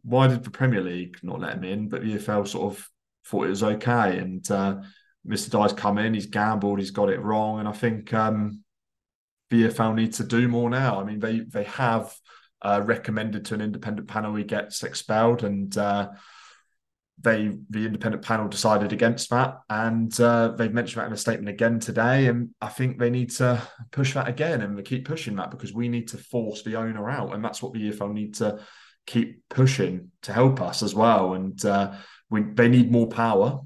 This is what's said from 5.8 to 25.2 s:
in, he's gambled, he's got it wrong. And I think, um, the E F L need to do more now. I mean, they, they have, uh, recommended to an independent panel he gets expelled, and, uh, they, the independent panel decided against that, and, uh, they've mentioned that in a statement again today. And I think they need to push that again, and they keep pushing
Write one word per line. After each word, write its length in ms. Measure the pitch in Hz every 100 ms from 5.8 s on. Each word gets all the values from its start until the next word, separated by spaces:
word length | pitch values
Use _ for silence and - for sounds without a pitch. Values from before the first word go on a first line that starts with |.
| 104 104
in, 160 | 110
he's 120 | 107 98
gambled, 520 | 107 107 110 101 98
he's 140 | 95
got 180 | - 101
it 100 | -
wrong. 380 | 104 110 110 107
And 80 | 107
I 60 |
think, 420 | 104 120 110 -
um, 480 | 110 110 107 104 - _ _ _ _ _ _ _ _ _
the 60 | 117
E 100 | 113
F 140 | -
L 140 | 110
need 180 | 110 113
to 100 | -
do 220 | - 117 123
more 240 | 120 117
now. 300 | 127 131 98
I 40 |
mean, 140 | 101 107
they, 220 | 110 113
they 240 | 113 104
have, 500 | 101 - 123 113 104 - _ - _ _
uh, 200 | 101 101
recommended 640 | 104 113 - 110 110 104 -
to 80 |
an 60 | 107
independent 460 | 107 98 110 107 -
panel 280 | 110 107 107
he 80 |
gets 400 | 104 104 - -
expelled, 580 | - - - 110 117 120
and, 340 | 104 101 98 104
uh, 340 | 101 101 98 - - - - - _ _ _ _ _ _
they, 360 | 117 110 104 - -
the 160 | 107 110
independent 360 | 104 110 107
panel 220 | - 110 104
decided 460 | - 113 104 101
against 380 | 101 113 120 -
that, 280 | 120 131 - -
and, 520 | 107 113 113 113 117
uh, 280 | 120 117 117 -
they've 160 | 110
mentioned 280 | 117 117 117
that 60 | 101
in 60 |
a 40 | 104
statement 320 | - 113 101
again 320 | 101 117 117
today. 460 | - 110 117 135 131
And 220 | 120 117 -
I 80 | 120
think 300 | - 127 131
they 120 | 120
need 200 | 123 127
to 280 | - 127 120 - - 110
push 240 | - 135
that 140 | 139 120
again, 340 | 131 156 143
and 160 | 104 101
they 40 |
keep 240 | 98 131 135
pushing 300 | 160